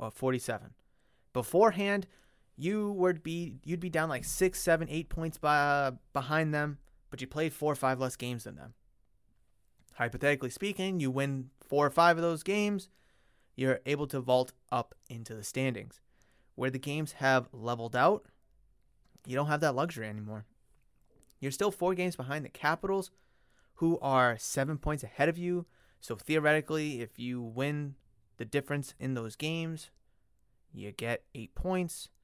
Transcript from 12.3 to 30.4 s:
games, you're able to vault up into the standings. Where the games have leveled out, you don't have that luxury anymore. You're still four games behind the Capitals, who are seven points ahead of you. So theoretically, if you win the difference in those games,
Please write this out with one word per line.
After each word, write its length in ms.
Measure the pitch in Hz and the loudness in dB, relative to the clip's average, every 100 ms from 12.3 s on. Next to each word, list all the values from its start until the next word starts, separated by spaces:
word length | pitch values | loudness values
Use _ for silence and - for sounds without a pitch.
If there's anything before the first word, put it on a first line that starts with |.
| 160 | 0
games, 460 | - 208 208 202 190 _ _ _ _ _ _ | 0 0 2 0 -4 _ _ _ _ _ _
you're 260 | - 131 127 | -2 0 0
able 220 | - 143 147 | 0 -2 -2
to 140 | 139 | -4
vault 320 | 127 127 127 - _ | 2 2 2 -6 _
up 220 | 127 - - _ | -4 -4 -10 _
into 260 | 117 113 | -14 -12
the 100 | 113 | -12
standings. 560 | 101 131 131 110 - - _ _ _ _ _ | -6 -2 -2 -2 -8 -18 _ _ _ _ _
Where 160 | - 127 | -4 -4
the 80 | 127 | -2
games 340 | 143 147 151 | -4 -4 -4
have 360 | - 135 131 120 | 0 4 4 2
leveled 420 | 123 113 120 117 | -6 -6 -4 -2
out, 320 | 123 151 208 - _ _ _ _ _ _ _ _ _ - | 4 4 4 -2 _ _ _ _ _ _ _ _ _ -6
you 80 | |
don't 140 | 127 147 | -2 0
have 120 | 147 | 2
that 140 | 156 | 2
luxury 320 | 127 165 135 110 | 2 -2 -4 -8
anymore. 360 | 107 107 107 104 _ _ _ _ _ _ _ - _ | -8 -8 -10 -12 _ _ _ _ _ _ _ -20 _
You're 120 | 135 | -6
still 180 | 139 202 | 0 0
four 240 | 202 175 | 2 0
games 220 | 180 180 - | 2 -2 -2
behind 280 | 127 151 | -6 -6
the 60 | 135 | -6
Capitals, 600 | - 151 165 196 196 185 - _ _ _ _ _ | -2 0 0 0 -2 -2 -10 _ _ _ _ _
who 240 | - 165 165 | -2 2 2
are 360 | 139 131 123 113 | 4 6 6 2
seven 400 | - 143 139 151 | -2 -2 -2 -2
points 240 | 151 151 | -2 -4
ahead 260 | 117 - 151 | -6 2 2
of 80 | 170 | 2
you. 300 | 175 175 175 _ _ _ | -2 -2 -4 _ _ _
So 160 | - 110 | -10 -8
theoretically, 840 | - 156 151 156 151 156 151 127 | 0 2 6 4 2 -2 -2 -4
if 180 | 113 - | -8 -8
you 240 | 123 123 | -6 -6
win 540 | 117 117 139 147 143 139 _ _ _ _ | -6 -2 -2 -2 -6 -10 _ _ _ _
the 80 | |
difference 500 | 113 143 139 143 135 - | -4 -2 -2 -4 -4 -8
in 160 | 131 | -4
those 220 | 127 113 - | -4 -6 -6
games, 540 | 151 165 165 160 - _ _ _ _ _ | -4 -4 -4 -8 -12 _ _ _ _ _